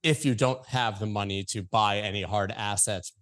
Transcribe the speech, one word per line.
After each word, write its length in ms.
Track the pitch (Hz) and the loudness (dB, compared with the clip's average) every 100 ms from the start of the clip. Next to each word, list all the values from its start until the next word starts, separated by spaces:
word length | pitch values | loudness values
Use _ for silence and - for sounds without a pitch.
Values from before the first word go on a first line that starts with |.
if 240 | 156 151 143 | 2 2 2
you 100 | 117 | 4
don't 300 | 131 127 - | 2 2 -4
have 340 | 131 117 101 | -2 -2 -2
the 60 | 107 | -4
money 380 | 104 101 98 95 | -2 -2 -4 -4
to 160 | 110 | -8
buy 380 | 95 113 107 101 | 0 2 4 2
any 240 | 104 101 | -2 -4
hard 280 | 90 104 95 | -2 0 0
assets, 640 | - 104 101 - 98 - _ | -2 -4 0 0 -2 -8 _